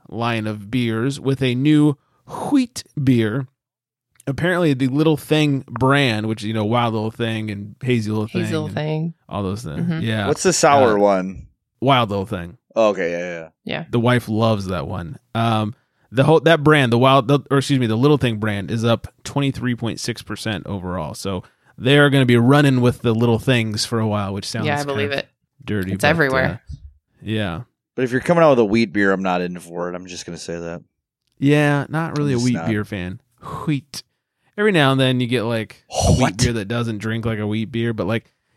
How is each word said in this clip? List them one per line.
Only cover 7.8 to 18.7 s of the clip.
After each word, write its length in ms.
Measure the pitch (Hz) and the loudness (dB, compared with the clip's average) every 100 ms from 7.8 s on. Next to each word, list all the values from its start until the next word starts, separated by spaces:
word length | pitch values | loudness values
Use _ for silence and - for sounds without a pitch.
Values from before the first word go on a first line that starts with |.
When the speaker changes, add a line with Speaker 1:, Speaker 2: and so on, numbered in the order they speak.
Speaker 1:
Hazy 300 | 127 120 107 | -2 -2 0
Little 160 | 107 107 | -4 -4
Speaker 2:
Hazy 160 | - 110 | -4 -4
Speaker 1:
Thing 60 | |
Speaker 2:
Little 120 | 156 101 | -4 -4
Speaker 1:
and 80 | 101 | -6
Speaker 2:
Thing. 380 | 156 156 165 - _ | -4 -4 -6 -8 _
Speaker 1:
all 140 | 98 | -6
those 220 | 98 104 | -4 -6
things. 160 | 120 73 | -8 -6
Speaker 2:
Mm-hmm. 220 | 175 160 113 | -4 -4 -4
Speaker 1:
Yeah. 220 | 107 101 | -2 -2
Speaker 3:
What's 160 | 151 | 0
the 100 | 190 | 0
sour 460 | 160 160 143 123 104 | 4 4 6 6 4
Speaker 1:
Uh, 20 | |
Speaker 3:
one? 460 | 101 95 92 92 - _ _ _ | 4 2 -2 -10 -18 _ _ _
Speaker 1:
Wild 300 | 123 131 113 | 0 2 2
Little 160 | 101 95 | -2 -4
Thing. 320 | 95 87 - _ 113 | -8 -10 -16 _ 2
Speaker 3:
Okay, 340 | 110 95 85 | 2 2 -2
yeah, 40 | 87 87 85 | -4 -6 -10
yeah. 100 | 80 _ | -12 _
Speaker 2:
Yeah. 220 | - - 165 | -10 -8 -4
Speaker 1:
The 100 | 120 | 0
wife 300 | 117 123 - | 2 0 0
loves 380 | 107 113 107 95 | 0 2 0 -2
that 200 | 90 71 | -6 -6
one. 300 | 95 82 - _ | -8 -10 -14 _
Um, 400 | 113 117 110 107 - _ _ _ | -4 -2 -2 -4 -8 _ _ _
the 140 | 110 135 | 0 4
whole, 160 | 160 | 4
that 220 | 147 165 | 4 4
brand, 300 | 147 151 127 | 6 4 4
the 60 | 117 | 4
Wild, 280 | 131 135 110 | 4 4 4
the, 120 | 143 - | 0 2
or 80 | 139 | 0
excuse 220 | 135 135 | 2 0
me, 80 | 117 | 0
the 100 | 110 | 2
Little 200 | 143 147 | 2 4
Thing 180 | 127 107 | 2 -2
brand 320 | 107 101 | -4 -4
is 160 | 82 | -4